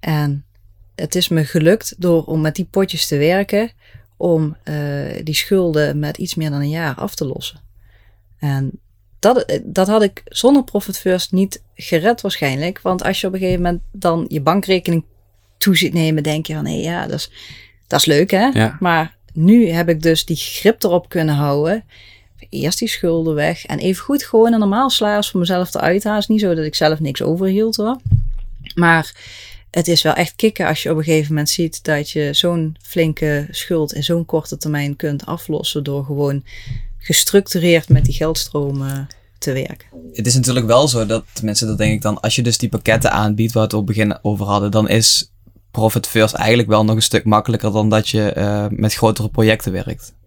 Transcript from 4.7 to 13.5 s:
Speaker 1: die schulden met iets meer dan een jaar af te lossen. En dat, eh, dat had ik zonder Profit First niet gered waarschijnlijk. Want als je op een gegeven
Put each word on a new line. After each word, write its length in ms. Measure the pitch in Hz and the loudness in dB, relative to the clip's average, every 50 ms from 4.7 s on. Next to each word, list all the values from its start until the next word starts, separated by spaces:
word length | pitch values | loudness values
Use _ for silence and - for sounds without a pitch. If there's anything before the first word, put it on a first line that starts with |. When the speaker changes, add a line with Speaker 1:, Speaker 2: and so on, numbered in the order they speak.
| 151 151 147 143 143 143 139 - - - - | -6 -6 -4 -4 -4 -6 -6 -8 -8 -8 -8
Speaker 1:
die 100 | 156 151 | -4 -4
schulden 640 | - - - 202 190 180 170 156 151 151 147 143 147 | -4 -2 0 0 2 2 2 2 2 0 0 0 -2
met 180 | 147 147 156 - | -4 -4 -6 -6
iets 160 | 185 175 - | -8 -8 -6
meer 160 | - 160 151 | -4 -4 -4
dan 100 | 143 143 | -2 -2
een 80 | 143 143 | -2 -2
jaar 260 | 151 165 165 151 160 | -2 -2 -4 -4 -4
af 200 | - - 208 - | -4 -8 -8 -6
te 100 | - 156 | -6 -6
lossen. 360 | 135 - - - - - - - - - - - - _ _ _ - _ _ _ _ - _ | -6 -6 -8 -10 -12 -14 -16 -20 -20 -20 -20 -20 -20 _ _ _ -20 _ _ _ _ -16 _
En 320 | - 147 139 135 135 135 - - _ _ _ _ _ _ _ - | -4 -4 -2 -2 -4 -4 -6 -10 _ _ _ _ _ _ _ 0
dat, 240 | - 202 247 254 - | 2 2 2 2 0
eh, 160 | - - - - | -2 -4 -6 -6
dat 240 | - 185 190 190 190 | -4 0 0 2 2
had 140 | 214 220 214 | 4 2 2
ik 200 | 196 - - - | 2 0 -6 -20
zonder 400 | - - - - 247 285 285 262 | -12 -10 2 4 6 6 6 4
Profit 340 | - - 208 - - 190 - | 2 -4 -4 -4 -4 -10 -4
First 340 | - 185 180 180 - - - | -2 0 0 0 -2 0 0
niet 300 | 185 196 190 - - - _ _ | 0 0 0 -2 -14 -18 _ _
gered 460 | _ - - - 160 156 214 240 233 | _ -8 -2 -2 2 2 2 0 0
waarschijnlijk. 600 | - 202 - - - 139 131 135 151 175 190 - - | -2 -6 -4 -2 -2 -2 -2 -2 -4 -6 -6 -4 -2
Want 200 | 185 185 180 - | -2 -2 -2 -2
als 160 | - 190 - | -4 -4 -2
je 60 | - | -4
op 60 | 190 185 | -4 -4
een 60 | 190 | -2
gegeven 240 | 190 185 | 0 0